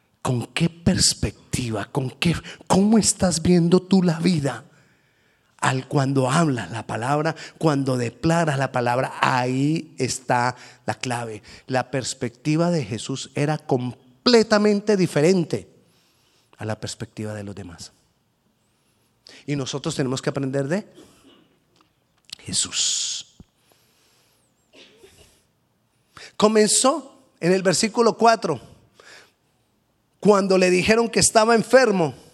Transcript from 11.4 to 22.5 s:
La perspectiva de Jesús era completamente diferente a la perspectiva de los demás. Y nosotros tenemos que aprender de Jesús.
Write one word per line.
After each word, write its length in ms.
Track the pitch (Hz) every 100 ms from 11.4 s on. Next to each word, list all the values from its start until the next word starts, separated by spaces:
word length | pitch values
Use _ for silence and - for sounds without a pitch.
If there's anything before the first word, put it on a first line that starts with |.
| - - -
La 240 | 127 123
perspectiva 800 | 139 117 - 120 - 151 156 170
de 140 | 170
Jesús 460 | 113 110 - 135 -
era 220 | - 147 151
completamente 1400 | - 135 123 120 _ _ - 240 220 208 208 202 208 208
diferente 720 | 175 - 151 190 160 117 - _ _ _ _ _ _ _ _ _
a 80 | 107
la 120 | 107
perspectiva 540 | 117 - 110 - 107
de 120 | 107
los 100 | 101
demás. 380 | 101 92 85 - _ _ _ _ _ _ _ _ _ _ _ _ _ - - -
Y 100 | 143
nosotros 380 | 127 143 165
tenemos 260 | - 131 131
que 100 | -
aprender 380 | 139 135 135 139
de 180 | 180 208 - - _ _ _ _ _ _ _ _ _ _ _ _ -
Jesús. 960 | -